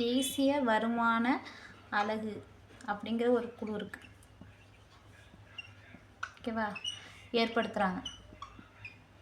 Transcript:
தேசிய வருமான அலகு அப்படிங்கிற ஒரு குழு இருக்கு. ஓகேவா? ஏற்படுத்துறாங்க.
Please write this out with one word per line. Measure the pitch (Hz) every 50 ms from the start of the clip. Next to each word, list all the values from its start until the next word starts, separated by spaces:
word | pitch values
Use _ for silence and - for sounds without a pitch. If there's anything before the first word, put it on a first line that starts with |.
தேசிய | 233 240 247 269 269 269 - - 269 269 277 285 262 226
வருமான | 220 214 226 233 233 233 233 226 226 226 233 247 294 - - - - - - - - - - - 214 208
அலகு | 208 214 214 220 220 214 202 - - - - - - - - - - -
அப்படிங்கிற | 202 202 - 214 226 233 233 247 247
ஒரு | 233 233 233 -
குழு | - 226 214 214 196
இருக்கு. | 196 - - - - - - - - - - - - - - - - - - - - - - - - - - - - - - - - - - - - - - - - - - - - - - - - - -
ஓகேவா? | - - 240 220 226 220 208 202 - - - - - - - - - - - - 226
ஏற்படுத்துறாங்க. | 226 226 226 233 214 202 - 208 202 185 180 185 - - - - - - - - - - - - - - - - - - - - - - - -